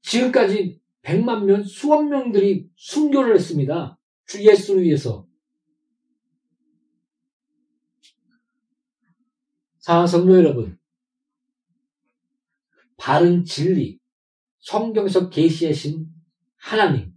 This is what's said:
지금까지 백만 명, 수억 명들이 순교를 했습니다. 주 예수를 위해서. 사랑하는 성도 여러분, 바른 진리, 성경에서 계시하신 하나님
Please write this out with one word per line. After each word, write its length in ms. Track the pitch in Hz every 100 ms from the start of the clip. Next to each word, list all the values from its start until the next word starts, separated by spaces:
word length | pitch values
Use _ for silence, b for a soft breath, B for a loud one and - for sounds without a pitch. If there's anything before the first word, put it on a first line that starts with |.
지금까지 760 | - 233 254 254 202 202 185 - _ _
백만 460 | - 190 240 220 196
명, 160 | 202
수억 440 | 202 - 294 302 294
명들이 640 | 285 240 202 196 - - _
순교를 600 | - 302 302 277 247 202
했습니다. 600 | - 156 135 170 - _ _ _ -
주 160 | 202
예수를 400 | 208 196 - 190
위해서. 440 | 175 139 123 98 - _ _ _ _ _ _ _ _ _ _ _ _ _ _ _ _ _ _ _ _ _ _ _ _ _ _ _ _ _ _ _ _ _ _ _ _ _ _ _ _ _ _ _ _ _
사랑하는 280 | - 170 175
성도 300 | 170 180 185
여러분, 400 | 160 123 95 - _ _ _ _ _ _ _ _ _ _ _ _ _ _ _ _ _ _ _ _ _ _
바른 480 | - 151 175 175 175
진리, 540 | - 170 165 104 - _ _ _ _ _ _
성경에서 680 | - 214 226 214 196 185 180
계시하신 800 | - 165 160 165 143 147 160 - - _ _ _ _
하나님 560 | - 214 190 123 87